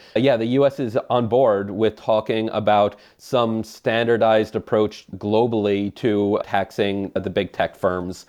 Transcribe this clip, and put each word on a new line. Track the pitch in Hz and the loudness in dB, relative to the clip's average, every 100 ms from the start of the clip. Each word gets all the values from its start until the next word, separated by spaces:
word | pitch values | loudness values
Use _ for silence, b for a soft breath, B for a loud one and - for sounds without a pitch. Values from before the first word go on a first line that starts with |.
| B 113 | B 0
"Yeah, | 135 117 | 2 2
the | 117 131 | 0 2
U | 139 | 2
S | 139 | 0
is | 123 110 - | -4 -4 -2
on | 123 117 | -2 0
board | 123 131 101 101 | 2 4 2 -2
with | 101 110 107 | 0 -2 -2
talking | - 110 107 113 113 | -2 0 0 -2 -2
about | - 104 104 104 - b b | -2 2 4 2 -2 b b
some | - 123 117 113 | -4 0 0 -2
standardized | 110 - 127 113 117 117 113 110 107 107 | -6 -8 -2 0 2 2 4 2 2 -4
approach | - 113 107 - - 95 | -2 0 0 -4 -18 -10
globally | 104 110 123 113 104 101 101 - | -2 0 0 0 0 0 -2 -4
to | 120 104 101 104 | -2 0 0 -2
taxing | - 101 95 - 101 98 98 95 | -2 -4 -2 -4 -2 -2 -6 -6
the | 95 | -4
big | 92 92 | -4 -4
tech | - 85 - | -4 -6 -2
firms." | 98 90 90 92 | -2 -2 -6 -10